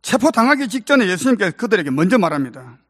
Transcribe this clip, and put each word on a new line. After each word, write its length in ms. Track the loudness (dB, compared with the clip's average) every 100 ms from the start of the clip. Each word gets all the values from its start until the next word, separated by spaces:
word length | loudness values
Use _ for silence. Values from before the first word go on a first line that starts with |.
체포당하기 640 | -2 0 0 2 2 2 -2
직전에 380 | -6 0 2 2
예수님께서 500 | 0 0 0 0 -4
그들에게 340 | -2 0 0
먼저 280 | 0 2 2
말합니다. 580 | 2 -2 -6 -10 -20 -20